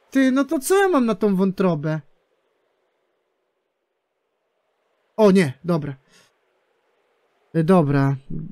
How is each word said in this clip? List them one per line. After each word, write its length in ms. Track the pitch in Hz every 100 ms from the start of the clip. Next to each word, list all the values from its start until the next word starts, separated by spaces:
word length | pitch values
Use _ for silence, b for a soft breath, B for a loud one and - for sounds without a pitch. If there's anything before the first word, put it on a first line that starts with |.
| _
Ty, 200 | 269 262
no 120 | 262
to 160 | 277 320
co 220 | - 381
ja 60 | 392
mam 180 | 294 233
na 100 | 208
tą 200 | 208 185
wątrobę? 680 | 196 185 185 160 156 156 - _ _ _ _ _ _ _ _ _ _ _ _ _ _ _ _ _ _ _ _ _ _ _ _ _ _ _ _ _ _ -
O 140 | 214
nie, 220 | 190 151 -
dobra. 320 | 170 170 143 139 _ b b _ _ _ _ _ _ _ _ _ _ _ _
E, 100 | 165
dobra. 520 | 160 185 139 143 139 135 - - 156